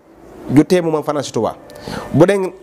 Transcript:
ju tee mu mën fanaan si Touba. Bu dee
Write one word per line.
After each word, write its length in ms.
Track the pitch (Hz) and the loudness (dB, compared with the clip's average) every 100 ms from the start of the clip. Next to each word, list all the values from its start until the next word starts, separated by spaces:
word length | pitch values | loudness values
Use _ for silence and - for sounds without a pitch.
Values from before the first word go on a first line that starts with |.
| _ - - - - | _ -20 -20 -16 0
ju 140 | 131 | 2
tee 160 | 147 180 | 4 2
mu 80 | 170 | 0
mën 120 | 156 | -2
fanaan 200 | 147 147 | -2 -4
si 80 | 120 | -4
Touba. 240 | 120 95 - - - - - - | -4 -4 -6 -16 -18 -14 -12 -2
Bu 120 | 135 175 | 4 4
dee 100 | 196 185 - | 4 -2 -6